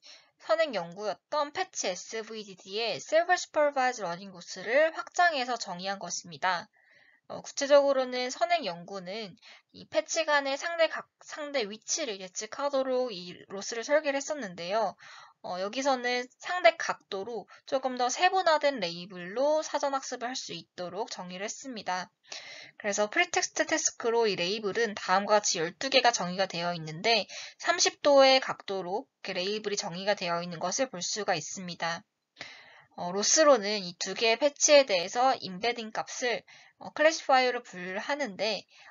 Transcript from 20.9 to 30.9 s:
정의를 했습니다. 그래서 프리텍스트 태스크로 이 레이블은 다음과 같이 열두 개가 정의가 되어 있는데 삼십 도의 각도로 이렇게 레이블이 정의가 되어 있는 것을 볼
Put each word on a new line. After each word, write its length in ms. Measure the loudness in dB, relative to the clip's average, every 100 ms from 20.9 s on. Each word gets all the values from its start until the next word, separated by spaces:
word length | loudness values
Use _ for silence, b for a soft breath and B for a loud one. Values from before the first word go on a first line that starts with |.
| -6 -8
정의를 340 | -8 -12 -8 -8
했습니다. 680 | -8 -10 -8 -4 -4 -6 _ B B B B B -6
그래서 320 | -2 0 0
프리텍스트 580 | 2 0 0 -2 -2 0
태스크로 580 | 0 -2 -2 0 2 2
이 80 | 2
레이블은 600 | -2 -2 -2 0 0 -2
다음과 400 | 2 2 4 4
같이 240 | 4 0
열두 320 | -2 -2 2
개가 200 | 4 4
정의가 360 | 4 -2 -2 -2
되어 260 | -2 -4
있는데 540 | -4 -6 -2 2 2 0 B B B
삼십 420 | -2 2 2 2
도의 380 | 6 8 8 8
각도로 680 | 2 -6 -6 -6 -4 -6 -8 _
이렇게 100 | -8
레이블이 440 | -6 -4 -4 -4 -4
정의가 380 | -6 -4 -2 -2
되어 260 | 0 -2
있는 180 | -4 -6
것을 300 | -4 -2
볼 120 | -2